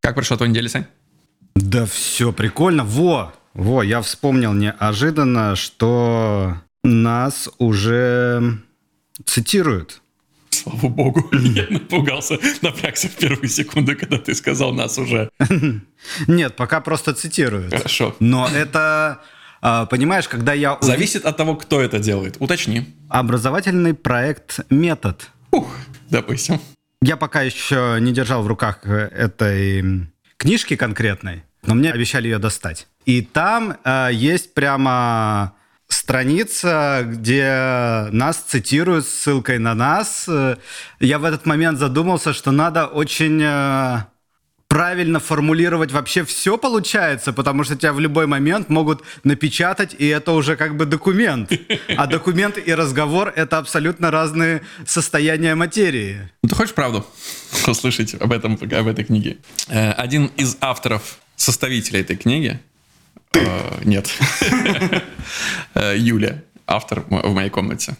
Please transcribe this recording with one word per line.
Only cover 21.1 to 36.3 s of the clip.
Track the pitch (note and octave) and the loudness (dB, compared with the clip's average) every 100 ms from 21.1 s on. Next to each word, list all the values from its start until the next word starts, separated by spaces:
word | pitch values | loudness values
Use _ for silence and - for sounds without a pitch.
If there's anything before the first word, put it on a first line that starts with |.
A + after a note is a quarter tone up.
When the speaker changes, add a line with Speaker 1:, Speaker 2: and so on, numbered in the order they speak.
| G#3 | 0
Speaker 1:
от | D#3 D3+ | -4 0
того, | D#3+ D#3 | 0 -2
кто | - C#3+ | 0 0
это | B2+ A2+ | 2 0
делает. | G#2 G2+ F#2+ - | 0 0 -2 -6
Уточни. | C3+ E3+ - A2+ C#3 - - | -2 -2 0 -2 -4 -14 -4
Speaker 2:
Образовательный | B2 A#2+ A#2+ A#2+ D#3 F#3+ F3+ E3+ | -2 0 0 0 0 0 2 2
проект | D#3 C3+ B2 C3 D3 - - - | 0 0 0 0 -4 -8 -12 0
«Метод». | C3+ E3+ D#3 G2+ E2+ - _ _ | 2 4 0 -2 -6 -12 _ _
Speaker 1:
Ух, | E4 - - - - - | 0 0 -12 -16 -20 -2
допустим. | C#3 - A#2 - E3 - - _ _ | -2 0 -4 -2 -2 -4 -20 _ _
Speaker 2:
Я | C3 D#3+ | 0 2
пока | D3+ D#3 | -2 0
еще | C3 - - C3+ B2 A2+ | -2 -2 -2 0 2 2
не | A#2+ | 2
держал | B2 A#2+ B2+ | 0 0 0
в | G#2+ | 0
руках, | G#2+ A2+ G2 | 0 -2 -4
э, | G2+ G#2 G#2 - A2+ | -2 -2 -2 -2 -4
этой, | - G#2+ G2 G2 F#2+ | 0 0 2 0 0
м, | F#2+ F#2+ E2+ _ _ _ | 0 0 -4 _ _ _
книжки | C#3 A3 - C#3+ | 2 2 0 -2
конкретной, | A#2+ G#2 A2+ F#2+ F#2+ E2+ - _ - | -2 -2 -2 -2 -8 -12 -16 _ 0
но | |
мне | A2+ D3+ | 2 4
обещали | B2 A#2+ B2+ A2+ | 0 -2 -2 -2
ее | A2 | -2
достать. | G#2+ - F#2 D#2+ - _ - | -2 -4 -8 -10 -16 _ 2
И | B2 | 2
там, | A2 - F3 A3+ A3 E3 | 2 0 2 0 -2 -6
э, | C3 C3 B2+ | -2 0 0
есть | A#2+ C3+ E3+ - | 2 2 0 -2
прямо | - C#3 C#3 C3+ B2+ A#2+ A#2 A2 G#2 G2+ - _ _ _ | -2 0 2 2 2 2 0 0 0 -2 -6 _ _ _
страница, | - - B2+ B2+ | -6 -2 0 2